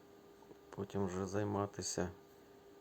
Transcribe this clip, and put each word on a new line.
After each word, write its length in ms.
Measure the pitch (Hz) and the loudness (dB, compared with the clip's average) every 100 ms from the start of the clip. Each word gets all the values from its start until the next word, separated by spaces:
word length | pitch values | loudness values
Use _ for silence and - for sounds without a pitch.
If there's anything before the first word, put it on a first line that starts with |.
| - - - - - - - | -18 -18 -18 -18 -16 -18 -8
Потім 360 | - 98 101 98 | -4 -2 2 2
вже 200 | 92 95 | 2 2
займатися 840 | 101 104 101 101 - 92 - 90 - - - - - - - | 2 4 4 2 0 0 2 2 0 -14 -20 -20 -20 -20 -20